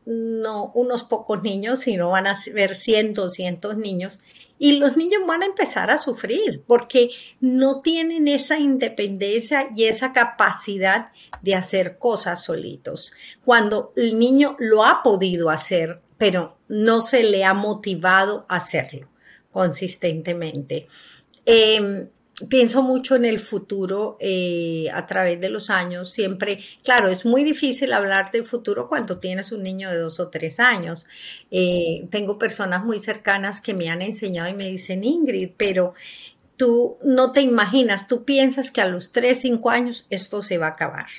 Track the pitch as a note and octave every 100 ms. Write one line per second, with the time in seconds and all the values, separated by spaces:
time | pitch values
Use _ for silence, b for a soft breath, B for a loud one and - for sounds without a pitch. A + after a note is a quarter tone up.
0 | A3+ A3+ A3+ A3+ A3 G#3 - A#3+ B3 A#3+
1 | - A3 - G3+ G#3 G3 G#3+ B3+ B3+ F#3
2 | F3 F#3+ G3 G3 - G#3 G3 F#3+ - G#3+
3 | A3 G#3 F3+ F3+ F3+ F3 G#3 G#3+ G#3 F3+
4 | F#3+ - b b b - D4 C#4+ C#4+ D#4
5 | F4 G4+ E4+ E4 G4 G4 - - F3+ D4
6 | C#4 - G3 D#4 G#4 C#3+ - A#3+ - C4
7 | A#3+ B B _ B3+ B3+ C4+ C4+ D#4+ E4
8 | E4 E4 C#4+ C#4 - D#4 C#4+ C4 A3+ -
9 | G3+ G3 G3+ A3+ A3+ C#4+ C4+ A3 A3 A3
10 | C4 B3+ A#3 - F#3+ - - G3 F#3+ G#3+
11 | A3 B B - F#3+ F#3 F#3 F#3+ F3+ -
12 | A#3+ G#3 F#3 F3 - D#3+ - C#3 - -
13 | - B B B - A#3 G#3 G#3 - B3
14 | A#3 A3 B3 C4+ C#4+ C#4+ A3 G#3+ A#3 F4+
15 | A#3 F#3+ F#3+ E3+ E3 D#3+ - F3+ D#3+ -
16 | _ - G#3+ F#3 - - - G#3 A3 A3+
17 | A3+ C4 A3 G3 F#3+ G3+ G#3 G#3 G3+ E3+
18 | F#3 F#3+ G3 G#3 - F3+ - D#3 - C3
19 | - b b b _ F#3+ F3+ - F#3 -
20 | F3 D#3+ E3+ F3 D#3+ D3 C3+ C#3+ B B
21 | B B _ _ - A3+ A3 G#3+ G3+ G3
22 | - _ _ - - C4 A#3 B3 C4 B3+
23 | B3+ C4 A#3+ A3 - G#3 - G3 F#3 G3
24 | G#3+ - G3 F#3 F3+ E3+ E3 E3 D#3 F3
25 | F3 F#3+ F#3 F3 F#3+ G#3+ - F#3+ F3+ F3+
26 | F#3 - F#3+ F#3 G#3 G3+ B B - B3
27 | F#3+ F#3 A#3 B3+ D4 D4+ C4+ C4 C4 A3
28 | G3 G3 F#3+ A#3 A3+ A#3+ G#3+ G#3+ A#3+ D4
29 | F#3+ F3+ F#3 F#3 F#3+ G#3+ F#3+ F#3+ F#3+ E3+
30 | E3 E3 F3 D#3 D#3+ D#3 B3 G#3 E3 E3
31 | B B B B _ F#3 F3+ F3+ E3 E3+
32 | F3 G#3 G3+ G#3 A3+ A3 F#3+ F3+ A3+ G#3
33 | - G#3 G#3 G3 G3 G3+ - F#3+ E3 E3+
34 | G3 A3 G3 F3 F3 G3+ F#3+ F#3 - F#3
35 | A3+ E4+ C#4 G3 F#3 - G3+ F#3 F3+ B
36 | B B B B _ - B3 A#3 A#3 -
37 | C#4+ B3+ C4 C#4 C4 A#3 G3 C4 A#3 G3
38 | - A#3+ - C4+ C4+ C4+ C4 A#3 F#3 F3+
39 | - A#3+ B3 B3+ B3+ A3+ A#3 A#3+ A#3+ A#3
40 | - F#3+ - G#3 - E3+ D#3+ D#3+ D3 C#3
41 | -